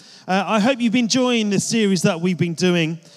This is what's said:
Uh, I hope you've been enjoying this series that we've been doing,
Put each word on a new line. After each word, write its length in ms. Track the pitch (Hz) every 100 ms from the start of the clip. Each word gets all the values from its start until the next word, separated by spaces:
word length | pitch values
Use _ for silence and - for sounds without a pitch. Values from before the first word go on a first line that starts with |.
| - - -
Uh, 160 | 190 170
I 140 | 214
hope 200 | 214 262
you've 140 | 240
been 120 | 240 226
enjoying 440 | 262 247 240 208
this 160 | 190 -
series 380 | 226 208 185
that 180 | 202 165
we've 160 | 180 165
been 160 | 175
doing, 460 | 160 180 175 160 165 -